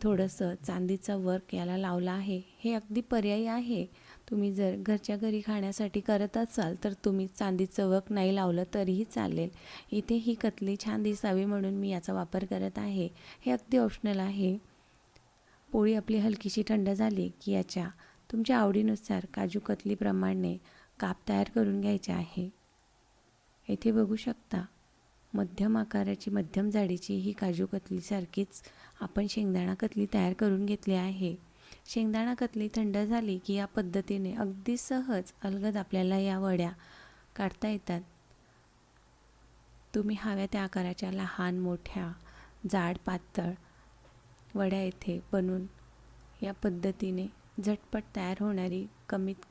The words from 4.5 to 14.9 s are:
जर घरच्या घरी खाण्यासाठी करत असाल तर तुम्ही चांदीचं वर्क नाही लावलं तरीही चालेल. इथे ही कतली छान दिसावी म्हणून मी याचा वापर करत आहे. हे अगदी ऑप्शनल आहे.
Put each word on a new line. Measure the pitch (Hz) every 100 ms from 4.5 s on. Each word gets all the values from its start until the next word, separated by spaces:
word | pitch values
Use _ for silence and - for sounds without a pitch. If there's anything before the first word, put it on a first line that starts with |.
जर | 196 196 196
घरच्या | 196 208 - 208
घरी | 220 214 208
खाण्यासाठी | 214 196 196 208 208
करत | 196 208 202 226
असाल | 233 - 165 185
तर | 208
तुम्ही | 196 208 190 190
चांदीचं | - 202 185 190 - 190
वर्क | 190 190
नाही | 208 190
लावलं | 196 185 170 185
तरीही | 208 190 185
चालेल. | 220 233 190 165 170 - - - -
इथे | 208 -
ही | 233 226
कतली | 233 226 - 196 202
छान | 214 214
दिसावी | 208 208 202 190
म्हणून | 202 202 196
मी | 196 196
याचा | 180 170
वापर | 190 170 185
करत | 190 190 190 202
आहे. | 208 196 175 - - -
हे | 254
अगदी | 247 - 254
ऑप्शनल | 220 - 214 196
आहे. | 190 202 185 202 - - _